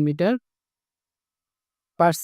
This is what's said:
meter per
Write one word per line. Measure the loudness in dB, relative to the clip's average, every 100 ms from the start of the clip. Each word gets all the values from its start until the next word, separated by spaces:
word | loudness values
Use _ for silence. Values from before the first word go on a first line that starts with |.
| -2
meter | -2 -2 -2 _ _ _ _ _ _ _ _ _ _ _ _ _ _ _ 0
per | 0 2